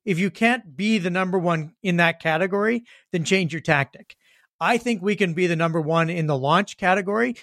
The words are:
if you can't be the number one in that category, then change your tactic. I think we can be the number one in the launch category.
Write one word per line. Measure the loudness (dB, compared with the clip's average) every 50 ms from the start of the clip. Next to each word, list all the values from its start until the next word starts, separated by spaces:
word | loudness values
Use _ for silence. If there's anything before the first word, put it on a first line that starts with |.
| -4
if | -2 -2 0
you | 0 -2
can't | 0 0 2 2 2 0 -4 -10 -8
be | -4 0 0 0 0
the | 0 0
number | 0 0 -2 0 0 0
one | 0 0 0 -2 -4 -8 -12 _ -2
in | 0 2 4
that | 4 2 2 0
category, | -2 -2 0 0 0 0 -2 -2 0 0 -2 -4 -6 _ -20 -20 _ _
then | -4 -4 -2
change | 0 0 0 0 -2 -4
your | -6
tactic. | -2 0 0 0 0 -4 -6 -20 -20 -20 -20 _ _ _ _ _ _ _ _ -4
I | -2 0 0 0
think | 0 -2 -4 -2
we | 0 -2 0
can | 0 0 -2 0
be | 0 0 0
the | 2
number | 2 0 0 0 -2
one | -2 0 2 2 2 0
in | 0 -2 -2 0
the | 0 0
launch | 2 2 2 2 2 0 -4
category. | -2 0 2 2 2 0 -2 -2 0 0 -2 -4 -6